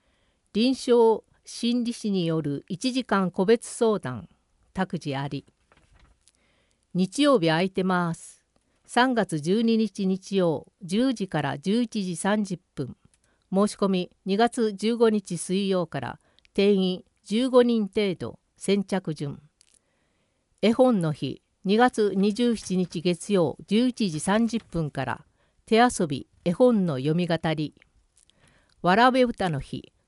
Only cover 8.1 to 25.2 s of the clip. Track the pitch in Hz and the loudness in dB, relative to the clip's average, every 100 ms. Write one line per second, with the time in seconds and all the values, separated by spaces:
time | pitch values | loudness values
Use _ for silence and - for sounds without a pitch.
8.1 | 165 - - _ _ _ _ _ 240 262 | -6 -12 -20 _ _ _ _ _ 0 2
9.1 | 233 190 156 151 214 226 220 220 - 185 | 2 -2 -2 0 0 2 0 0 -2 -2
10.1 | 190 - 196 170 143 - _ 170 202 262 | -4 -2 0 0 0 -6 _ -4 -2 0
11.1 | 226 185 156 143 139 185 226 240 214 185 | -2 -4 -4 -4 -4 -2 -2 -2 -4 -6
12.1 | 165 196 214 202 175 _ - 135 - _ | -4 -2 -2 -2 -8 _ -10 -10 -12 _
13.1 | _ _ _ _ 190 208 - 196 185 180 | _ _ _ _ 0 0 0 0 0 -4
14.1 | _ 185 196 240 - 220 190 214 233 226 | _ -4 0 0 0 -2 -2 -2 2 2
15.1 | 214 - 170 - 190 196 185 165 139 123 | 2 -4 -8 -4 -2 0 -2 -4 -6 -10
16.1 | - _ _ _ - 202 196 185 185 - | -12 _ _ _ 0 2 4 2 -2 -10
17.1 | _ - 214 262 247 240 226 196 220 202 | _ -4 -2 4 4 4 2 -2 -2 -2
18.1 | 165 117 - _ _ - 202 190 190 170 | -4 -8 -12 _ _ -2 0 0 -4 -4
19.1 | 151 143 - - _ _ _ _ _ _ | -6 -8 -10 -18 _ _ _ _ _ _
20.1 | _ _ _ _ _ 202 233 254 208 165 | _ _ _ _ _ 0 4 4 4 -2
21.1 | 143 135 - _ _ 190 214 247 - 208 | -4 -8 -10 _ _ 0 2 2 2 0
22.1 | 190 208 208 240 220 - 185 175 175 175 | 2 0 0 0 -2 -2 -2 -2 -2 -2
23.1 | 170 - 190 151 - - 214 254 - 202 | -2 0 0 0 -2 -2 0 0 0 -4
24.1 | 151 - 214 233 233 - 170 151 - 127 | -2 0 0 0 -4 -6 -6 -4 -6 -6
25.1 | - | -8